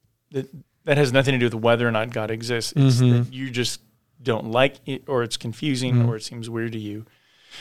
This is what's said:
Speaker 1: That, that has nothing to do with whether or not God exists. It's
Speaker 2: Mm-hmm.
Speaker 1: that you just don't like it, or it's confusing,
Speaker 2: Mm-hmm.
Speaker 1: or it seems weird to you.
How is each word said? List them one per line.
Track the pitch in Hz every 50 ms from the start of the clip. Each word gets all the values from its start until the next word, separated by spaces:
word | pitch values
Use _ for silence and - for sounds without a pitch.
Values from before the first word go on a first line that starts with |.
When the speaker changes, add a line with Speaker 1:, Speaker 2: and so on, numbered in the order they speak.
| _ _ _ _ _ _ 151
Speaker 1:
That, | 135 - - - 143 - _ _ _ _
that | 156 143 143
has | 147 127 120
nothing | 135 127 135 135
to | 123
do | 120
with | 117 107
whether | 113 110 117 117 117 120 117
or | 113
not | 107 110 123
God | 120 117 107 107
exists. | 110 113 117 117 123 117 110 - -
It's | 151 135 135 123
Speaker 2:
Mm-hmm. | 123 127 123 120 120 123
Speaker 1:
that | 123 127
you | 131 135 131
just | 117 123 120 110 - - _ _ _ _ _ _ _ _ 127
don't | 131 117 107 - 113
like | 110 123 135 139 139 - _
it, | 151 135 127 -
or | - 139 123 120
it's | 113 - -
confusing, | - 120 110 - - 151 135 123 131 127 123
Speaker 2:
Mm-hmm. | 120 117 117
Speaker 1:
or | 113
it | 107 -
seems | - 120 117 113 117
weird | 117 117 113 117 113
to | 110
you. | 107 104 104 107 110 - _ _ _ _ _ _ _ _ - -